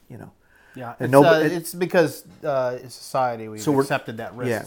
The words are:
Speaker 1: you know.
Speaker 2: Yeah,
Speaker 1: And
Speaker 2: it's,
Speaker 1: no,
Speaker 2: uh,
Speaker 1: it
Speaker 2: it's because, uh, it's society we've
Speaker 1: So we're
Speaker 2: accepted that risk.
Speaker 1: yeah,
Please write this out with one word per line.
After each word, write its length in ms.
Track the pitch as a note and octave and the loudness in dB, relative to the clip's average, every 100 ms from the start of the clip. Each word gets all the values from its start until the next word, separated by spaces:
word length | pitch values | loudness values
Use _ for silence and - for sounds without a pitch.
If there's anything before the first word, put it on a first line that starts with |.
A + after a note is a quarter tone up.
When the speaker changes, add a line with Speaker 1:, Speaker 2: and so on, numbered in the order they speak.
| - | -20
Speaker 1:
you 80 | A2+ | -20
know. 140 | G2 _ _ _ _ C3 | -20 _ _ _ _ -16
Speaker 2:
Yeah, 180 | A#2+ A#2+ | -14 -6
Speaker 1:
And 60 | B2+ | 4
Speaker 2:
it's, 60 | |
Speaker 1:
no, 120 | C#3 | 6
Speaker 2:
uh, 160 | E3 D#3+ | 8 6
Speaker 1:
it 120 | E3 | 2
Speaker 2:
it's 220 | E3+ - F3 | -2 -6 -6
because, 500 | F3 F#3 D3+ - - - | 0 2 2 -2 -18 -12
uh, 360 | D#3 C3+ B2+ B2+ | -4 -2 -2 -6
it's 140 | B2 - | -12 -20
society 520 | - C3+ B2+ A2+ A2 | -6 -2 -2 -4 -10
we've 140 | G#2+ | -6
Speaker 1:
So 100 | D3+ | 0
we're 100 | C3+ | 0
Speaker 2:
accepted 340 | C#3 C3+ - A#2 | 0 -2 -6 -12
that 160 | A2 A2+ | -12 -6
risk. 140 | B2+ | -4
Speaker 1:
yeah, 140 | G#2+ | -4